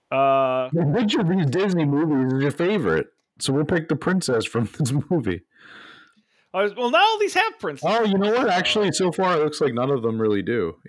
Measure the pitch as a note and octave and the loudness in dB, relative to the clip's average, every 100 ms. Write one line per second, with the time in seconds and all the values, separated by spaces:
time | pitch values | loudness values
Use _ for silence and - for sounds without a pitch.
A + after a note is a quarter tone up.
0 | _ C3+ C3+ C3+ C3 B2+ B2+ E3 D3 G3+ | _ 0 2 4 2 0 -2 -2 0 0
1 | G#3+ C4+ E3 F#3 C#3+ E3 G3+ F3 C#3+ C#3+ | 0 0 0 0 0 0 0 0 0 0
2 | E3 C#3 C3 C3+ C#3+ C#3 F3 G#3 G2+ D#2+ | 0 0 0 0 -2 0 0 0 0 0
3 | - _ _ _ - C3+ D3+ F3 D#3+ D3 | -2 _ _ _ -2 -2 0 -2 -2 -2
4 | - F#3 - A#2 A2 A#2 A2 - B2 C#3 | 0 0 0 -2 0 -4 -4 -2 -2 -2
5 | - F3 G#2+ F2 - _ - - - - | 0 -2 0 -6 -10 _ -20 -20 -20 -20
6 | - _ _ _ _ F#3 G#3 G3 A#3+ D#4+ | -20 _ _ _ _ -2 -2 -2 0 4
7 | G#4+ G#4+ G4 F#4 A4 - F3 C#3 D#3+ A3+ | 4 2 0 0 -2 -4 -10 -4 0 2
8 | G#3+ G3 G#3 A#3 B3+ F3+ F3 G#3+ G3 D3 | 2 2 2 2 2 0 0 0 0 0
9 | F#3 E3 F#3 E3 D3+ - D3 A#2+ C3 C#3 | -2 0 0 2 0 0 -2 0 0 0
10 | A2+ A2+ A2 G2+ F2+ A#2 E2 - | 0 0 0 0 0 -2 -4 -6